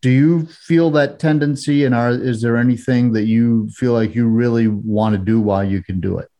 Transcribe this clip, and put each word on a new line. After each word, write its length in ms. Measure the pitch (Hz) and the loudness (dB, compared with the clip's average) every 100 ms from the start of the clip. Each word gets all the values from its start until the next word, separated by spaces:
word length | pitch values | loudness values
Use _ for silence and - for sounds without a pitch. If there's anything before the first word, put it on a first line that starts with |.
Do 80 | 127 | 0
you 360 | 131 151 170 160 | 4 4 2 -2
feel 460 | - - 165 165 | -10 -2 0 2
that 280 | 151 139 - | 2 0 -2
tendency? 640 | 160 151 147 139 - 143 139 | 0 0 0 -2 -2 0 2
And 100 | 120 | 2
are, 160 | 120 | 0
is 300 | 123 131 113 | -2 -2 -2
there 160 | 117 117 | 0 0
anything 560 | 120 120 - 123 120 | 0 0 -2 0 0
that 100 | 110 | 0
you 460 | 110 113 117 117 110 | 0 0 2 0 -4
feel 240 | - 127 | -4 -2
like 200 | 117 110 | 0 0
you 140 | 117 117 | -2 0
really 400 | 113 120 117 113 | 0 0 0 0
want 460 | 104 110 104 110 | -2 -4 -2 0
to 40 | 104 | -2
do 220 | 95 113 | 0 0
while 220 | 107 98 | 0 0
you 180 | 98 98 | -2 -4
can 180 | - 95 | -6 -6
do 200 | 95 87 | -4 -6
it? 100 | - | -8